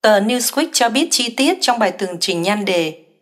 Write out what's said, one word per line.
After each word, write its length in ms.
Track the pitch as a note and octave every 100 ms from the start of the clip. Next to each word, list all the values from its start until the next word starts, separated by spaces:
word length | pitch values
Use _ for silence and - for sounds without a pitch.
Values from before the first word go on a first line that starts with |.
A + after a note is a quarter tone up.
Tờ 180 | A3 G#3
Newsweek 480 | G#3 B3 A#3+ - D#4+
cho 160 | - A#3+
biết 180 | A#3+ E4
chi 220 | - A#3+ A#3
tiết 200 | C#4+ F#4
trong 180 | - A#3+
bài 120 | G#3
tường 260 | F#3 F#3+ F3
trình 220 | F#3 E3+
nhan 240 | F3 G#3 G3
đề 400 | F3 D#3+ D#3 _ _